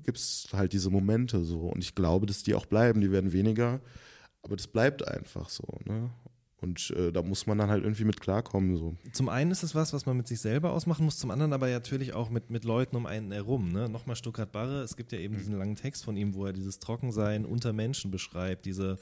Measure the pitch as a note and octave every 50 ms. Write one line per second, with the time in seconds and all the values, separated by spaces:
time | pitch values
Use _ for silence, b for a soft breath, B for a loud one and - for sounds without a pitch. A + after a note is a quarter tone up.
0 | - - - - - - - - - - - G2+ F#2+ F2+ G2+ F#2+ F2+ F#2+ F#2+ G2
1 | F#2+ G#2 A2+ A#2 B2+ A#2+ A#2 F2+ E2+ E2 E2+ D#2+ E2+ E2 - F2+ F2+ - - G2
2 | F2+ E2 F2 F#2+ G#2+ G2+ G2 - - G#2+ - - - - G2+ A2 A#2+ A#2+ G#2+ G#2+
3 | G2+ F#2+ G2 F#2+ F#2 F#2+ E2+ F#2+ G2+ A2 G#2+ A#2 A#2+ A#2+ B2+ C3+ B B B B
4 | B B B B B B B _ - G2+ G2+ F#2+ - - - A2 A#2+ D3 C#3+ -
5 | G1+ G1+ - - - - - - E2 - - - - - - - - - G#2+ A2+
6 | A#2+ B2 A#2+ - - - _ _ _ _ _ - - F2+ F2 - - - - F2
7 | F2+ F2 E2 F2+ E2+ F#2+ F#2+ - - A2 G#2 G#2+ G#2 G2+ G#2+ G2 G2+ G#2+ G#2 G#2+
8 | A2 A2 G2+ - - G2 F#2+ A2+ A#2 - - G2 F#2+ F#2 F2+ D#2+ E2 E2 F2 -
9 | - B2 - - C3+ - G#2+ C3 D3+ F3 F#3 - F3 D#3 - D#3 D#3 - D3 C3+
10 | - C3+ B2+ B2 A2+ - A#2+ - - G#2+ A#2 D3 E3+ F3 - E3+ - E3+ D#3 C#3+
11 | D#3+ D3+ - - C#3 A#2 F#2+ C3+ D#3 C#3+ C#3 C3 C3 B2+ B2 A#2+ A#2+ - C#3 C3
12 | C3+ - - A2 A#2 A2 A#2+ A2+ - - A#2 A2+ A2 A#2 A2+ B2 C3 - B2+ A#2+
13 | A#2 D#2 G#2 A2 A2 F#2+ G2+ G#2 G2+ A#2 C3+ B2 F#2+ E2+ F2+ G2+ A#2+ A2 A2 A2+
14 | - B2+ A2+ - - A#2 A2+ A#2 G#2+ - - G#2 A#2+ C3 C#3 C#3 A#2+ - - -
15 | A#2+ - A#2+ F2+ F2 G2+ G#2+ G2 - G#2+ G#2 F#2+ F#2+ G#2 G#2 - - C3+ - -
16 | - A2+ G#2 G2 G2+ G2+ F#2+ F#2+ G2 G2 F#2 F#2+ F#2+ G2 F#2 - - - A#2 A#2
17 | C3+ B2 G#2 G#2+ G#2 G#2 G#2+ G#2+ G#2+ - A#2 A#2+ A#2+ A#2 G#2+ A2 A2 A#2 - -
18 | - G2 F#2 F#2 - - - F2 F2+ F#2+ F#2 - - G2 F#2 F#2+ F#2+ F#2+ F#2 -